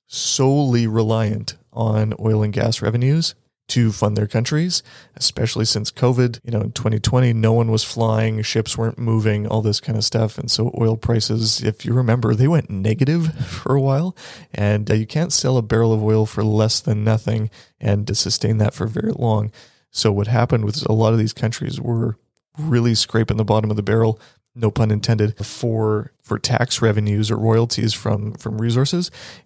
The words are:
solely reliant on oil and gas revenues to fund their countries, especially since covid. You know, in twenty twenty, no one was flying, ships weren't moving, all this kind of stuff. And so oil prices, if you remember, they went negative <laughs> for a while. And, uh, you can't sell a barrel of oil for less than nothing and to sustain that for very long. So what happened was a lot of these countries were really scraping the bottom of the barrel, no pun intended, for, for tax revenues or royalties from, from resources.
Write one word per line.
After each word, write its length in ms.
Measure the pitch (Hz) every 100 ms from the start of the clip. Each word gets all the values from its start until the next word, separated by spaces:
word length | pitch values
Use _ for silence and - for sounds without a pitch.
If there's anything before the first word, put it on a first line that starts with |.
| _
solely 800 | - - - 135 143 139 120 113
reliant 680 | 110 110 113 104 107 113 - _
on 420 | 120 113 107 110 -
oil 240 | 110 107
and 100 | 107
gas 280 | 101 113 113
revenues 540 | 104 117 131 156 165 - _ _ -
to 240 | 123 113
fund 240 | 101 104 104
their 100 | 107
countries, 560 | 110 117 151 175 - - - - -
especially 480 | - - 113 -
since 260 | 113 110 107
covid. 500 | - 127 127 123 117
You 100 | -
know, 80 | 113
in 120 | 110
twenty 260 | - 117 107
twenty, 340 | - 127 127
no 200 | 113 110
one 180 | 113 113
was 140 | 110
flying, 560 | - - 113 110 110 110
ships 360 | 107 113 110 113
weren't 200 | 113 -
moving, 480 | 113 113 107 104 107
all 160 | 110
this 180 | 107 101
kind 180 | - 110
of 60 |
stuff. 340 | 107 113 110 -
And 120 | 117
so 240 | - 117 -
oil 180 | 113 110
prices, 680 | - 117 - 113 110 -
if 220 | 101 107
you 80 | -
remember, 420 | 120 120 123 110
they 140 | 113 135
went 220 | 165 -
negative 640 | 98 104 131 135 170 160
<laughs> 120 | - -
for 280 | - -
a 60 | 139
while. 360 | 135 135 180 - - - -
And, 360 | - 104 107 104
uh, 40 |
you 120 | 107 110
can't 260 | 151 175
sell 240 | - 131 127
a 60 |
barrel 300 | 107 113 113
of 100 | 110
oil 220 | 107 110
for 180 | 107 -
less 360 | 107 107 110 -
than 240 | - 104
nothing 460 | 110 110 - 110 110 - - _
and 260 | - 101 107
to 80 |
sustain 440 | - - - 104 110
that 160 | 107
for 120 | - 117
very 260 | 110 214
long. 400 | - 117 107 104 - - _ _
So 220 | - 110
what 160 | 101 101
happened 360 | 120 120 120
was 180 | 104 101
a 100 | -
lot 200 | 110 113
of 60 | 113
these 160 | 110
countries 460 | - 117 - - 127
were 360 | 120 117 117 107 _ _ _ -
really 360 | 156 120 120
scraping 420 | 110 - 110 110 110
the 80 |
bottom 260 | 107 107 107
of 60 | 107
the 60 |
barrel, 380 | 98 110 113 107 - _ _
no 160 | 120 113
pun 200 | - 110
intended, 440 | 104 110 110 107 - 104
for, 680 | - 120 110 110 107 - _
for 180 | - -
tax 440 | - 113 120 -
revenues 480 | 113 107 104 104 107
or 60 | 110
royalties 580 | 110 113 117 - 113
from, 400 | - 110 104 104
from 260 | 107 113 110
resources. 500 | 117 120 139 175 180 - - -